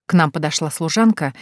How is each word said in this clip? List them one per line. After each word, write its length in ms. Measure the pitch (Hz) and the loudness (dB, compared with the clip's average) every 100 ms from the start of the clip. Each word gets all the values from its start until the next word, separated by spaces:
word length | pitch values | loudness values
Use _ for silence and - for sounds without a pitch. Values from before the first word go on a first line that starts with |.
| - | -2
К 80 | |
нам 180 | 180 151 | 2 2
подошла 400 | 160 151 - 156 | 0 -4 -4 -6
служанка 600 | - 160 214 226 220 143 - | -4 -4 2 2 2 -4 -8